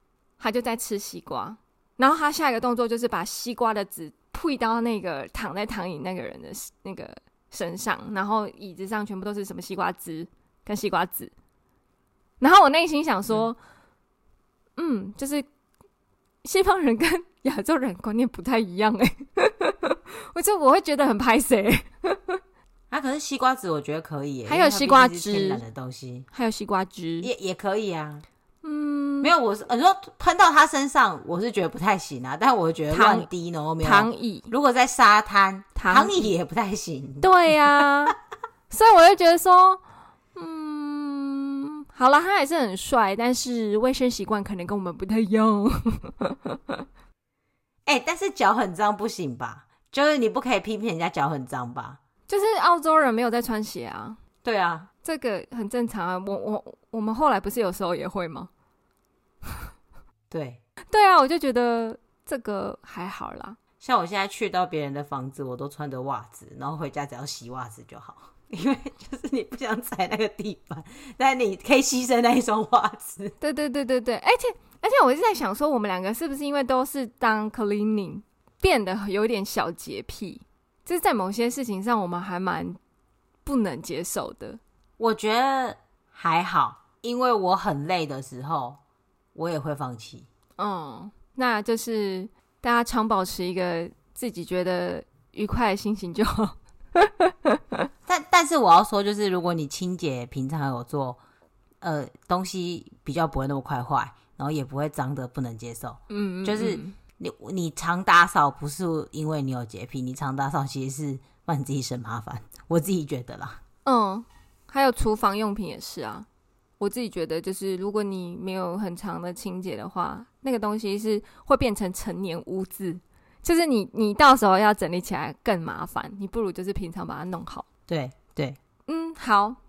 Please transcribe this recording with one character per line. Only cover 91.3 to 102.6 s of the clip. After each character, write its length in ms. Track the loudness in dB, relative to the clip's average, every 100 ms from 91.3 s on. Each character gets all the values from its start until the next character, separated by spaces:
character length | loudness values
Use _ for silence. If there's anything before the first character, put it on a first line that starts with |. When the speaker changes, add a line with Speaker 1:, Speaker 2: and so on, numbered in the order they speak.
Speaker 1:
那 260 | -4 -2 0
就 160 | -2 -2
是 540 | -2 -4 -4 -6 -10 _ _ _
大 80 | 0
家 140 | 0
常 220 | 0 0 0
保 200 | 0 -2
持 180 | -4
一 80 | -4
个 380 | -2 -2 -4 -6 -12 _
自 160 | -10 -8
己 160 | -8 -6
觉 180 | -2
得 400 | -2 -2 -4 -8 -12 _ _
愉 160 | -8 -4
快 240 | 0 0
的 40 | 0
心 200 | -4 -6
情 180 | -6
就 100 | -2
好。 340 | -2 0 -4 -4 -20 -20 0
<laughs> 1120 | 4 4 4 0 2 0 0 -2 -6 -6 -6 -2
Speaker 2:
但， 180 | -2 4
但 160 | 4 4
是 100 | 4
我 160 | 8
要 120 | 8
说， 180 | 8 2
就 140 | 0 0
是 120 | 0
如 140 | 0
果 100 | 0
你 160 | -2 -4
清 300 | -6 -6 -4
洁 280 | -4 -6 -8
平 200 | -6 -6
常 200 | -4 -4
有 160 | -6
做， 340 | -6 -6 -6 -8 _ _ _ _ _ _
呃， 280 | -6 -4 -6 -10 -4
东 180 | -4 -4
西 480 | -6